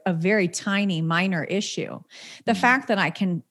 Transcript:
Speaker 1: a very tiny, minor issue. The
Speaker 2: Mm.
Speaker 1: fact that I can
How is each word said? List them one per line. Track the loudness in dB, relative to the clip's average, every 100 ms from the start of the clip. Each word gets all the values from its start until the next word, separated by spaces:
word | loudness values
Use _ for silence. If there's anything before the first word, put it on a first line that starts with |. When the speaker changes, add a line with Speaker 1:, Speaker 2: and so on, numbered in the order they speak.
| -2
Speaker 1:
a |
very | 0 2 2 2
tiny, | -2 -2 0 0 0
minor | 0 0 0 -2 -2
issue. | -4 -4 -6 -8 -10 -16 -20 -20 -6 -2
The |
Speaker 2:
Mm. | 2
Speaker 1:
fact | 4 4 2
that | 0
I | 0
can | 0 -2 -2 -6